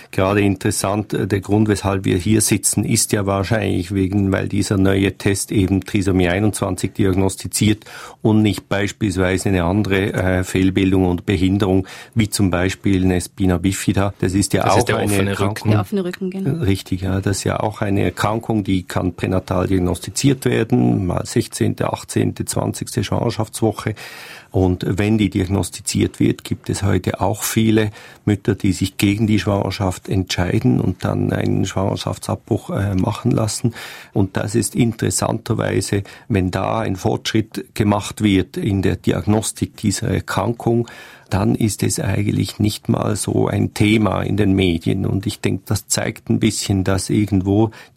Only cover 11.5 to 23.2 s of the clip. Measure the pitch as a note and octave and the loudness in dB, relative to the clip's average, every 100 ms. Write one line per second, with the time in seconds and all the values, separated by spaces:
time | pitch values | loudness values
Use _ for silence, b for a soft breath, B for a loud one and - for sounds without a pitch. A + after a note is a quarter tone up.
11.5 | G2 G2+ F#2+ F#2 B B A#2 G#2 - G2 | 2 2 0 -2 B B -2 -2 0 0
12.5 | F2 F#2 - G2+ F#2+ F#2 F2+ - - F#2 | 2 0 -2 0 2 2 0 -2 -2 0
13.5 | F2 F#2+ F#2 - G2 G2+ - G2+ G2 G2 | 2 0 0 -2 0 -2 -2 0 0 0
14.5 | F#2+ - G#2 A2+ A2 G#2 G2 G2 F#2+ G2 | 0 2 2 2 0 0 0 0 0 -2
15.5 | A2 A2 G#2+ G#2 G3+ F3+ F3+ F#3 F#3+ F#3+ | -2 0 0 0 -4 -4 -6 -6 -4 -4
16.5 | D#3+ A#2+ F#2+ - F#2 F#2 F#2+ G2 G2 G#2 | 0 0 0 -2 -4 -2 -2 0 -2 -2
17.5 | G2 G#2+ - G#2 G2 F#2+ - G#2 A2+ - | -2 -2 -4 -2 0 0 0 -2 -2 -2
18.5 | A2 F#2+ F#2+ - G2 F#2 - G#2+ F#2+ - | -2 0 -2 -2 -2 -2 -2 -2 -2 0
19.5 | F#2 F#2 F#2+ F2+ F2 - - C#3 C3+ B2 | -2 0 0 0 -2 -6 0 0 2 0
20.5 | A#2+ A2+ B2 A#2+ A2 F2+ F2 - A#2 - | 0 2 2 4 2 0 -2 -2 -2 -4
21.5 | - G#2+ G2 - - - G#2+ G#2 - G#2+ | -2 -2 0 -4 -4 -4 0 0 -2 -4
22.5 | - G#2 G#2 - - G#2+ G2 | -2 -2 -4 -6 -4 -2 -2